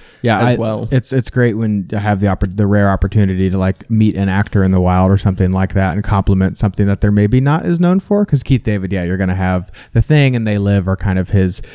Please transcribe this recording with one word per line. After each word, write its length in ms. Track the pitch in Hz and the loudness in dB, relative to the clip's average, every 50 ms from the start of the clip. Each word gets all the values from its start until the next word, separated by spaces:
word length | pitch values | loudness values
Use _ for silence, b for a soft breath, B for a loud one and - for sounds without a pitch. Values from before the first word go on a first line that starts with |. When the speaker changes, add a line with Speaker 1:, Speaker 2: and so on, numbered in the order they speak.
| B B B B B | B B B B B
Speaker 1:
Yeah, 160 | 120 110 95 | 0 0 2
Speaker 2:
as 160 | 113 123 123 110 | 2 0 0 0
Speaker 1:
I, 20 | |
Speaker 2:
well. 280 | 113 110 110 107 110 110 | -2 -4 -4 -6 -4 -2
Speaker 1:
it's, 220 | 135 127 - - 131 | -2 -2 -2 0 -4
it's 160 | 135 117 - | -4 -4 -2
great 240 | - 127 123 120 104 | -2 0 0 0 0
when 340 | 110 113 107 107 101 92 - | -2 -2 -2 -2 -4 -4 -4
you 80 | - 104 | -6 -4
have 200 | 98 107 104 95 | -2 -2 -2 0
the 60 | 104 | 0
oppor-, 320 | 101 95 - - 98 90 104 | 0 0 0 -4 -4 -2 -2
the 80 | 107 | 0
rare 240 | 98 104 104 101 98 | 2 2 2 2 2
opportunity 600 | 95 92 - 98 - 107 101 95 95 92 95 92 | 2 0 -2 0 2 2 2 2 0 0 0 0
to, 60 | 90 98 | 0 0
like, 280 | 92 92 95 - - - | 0 0 -2 -4 -6 -2
meet 260 | 113 110 110 107 - - | 0 2 2 2 2 0
an 100 | 98 98 | -2 0
actor 340 | 92 98 101 - - 104 95 | 0 0 -2 0 0 0 2
in 80 | 92 | 2
the 100 | 95 92 | 2 2
wild 300 | 90 90 90 90 92 92 | 2 2 2 4 4 4
or 60 | 98 95 | 2 2
something 340 | - 107 92 - 95 92 | 2 0 0 0 0 0
like 240 | 95 92 95 92 - | 0 0 -2 -2 0
that 180 | 98 95 95 78 | -2 -2 -2 -2
and 100 | 101 101 | -4 -2
compliment 540 | - 107 98 95 - 98 95 92 92 85 - | -2 -2 0 0 0 0 2 0 -2 -2 -2
something 300 | - 101 - - 104 101 | -4 -2 0 0 0 0
that 120 | 98 - | 0 0
they're 100 | - 104 | 0 2
maybe 280 | 104 101 104 101 117 127 | 2 2 2 2 2 2
not 240 | 135 139 147 156 - | 2 2 0 0 0
as 160 | 175 175 165 | -2 0 0
known 200 | 175 175 185 196 | 2 2 2 0
for. 260 | - - 202 208 208 | 0 0 0 0 0
'Cause 160 | - - 131 | 0 0 -2
Keith 220 | - - 139 120 - | 0 0 -2 0 0
David, 280 | 113 104 101 92 92 | -2 -4 -2 -2 -4
yeah, 120 | 98 95 87 | -4 -2 -2
you're 140 | 85 92 92 | -2 -2 -2
gonna 180 | 98 92 92 | 0 -2 -2
have 340 | 92 95 92 92 92 87 - B B B B B | -2 0 0 0 -2 -4 -6 B B B B B
The 80 | 117 | 0
Thing 340 | - - 156 151 143 135 127 | 2 2 2 2 4 2 0
and 120 | 120 110 107 | -2 -2 -2
They 100 | 104 104 | -2 0
Live 300 | 101 101 101 101 90 95 | 0 2 2 2 2 0
are 80 | 95 | -2
kind 240 | - - 98 95 95 | -2 -2 -2 0 -2
of 100 | 90 - | -2 0
his, 320 | - 98 95 92 85 - B B | 0 2 2 2 -2 -4 B B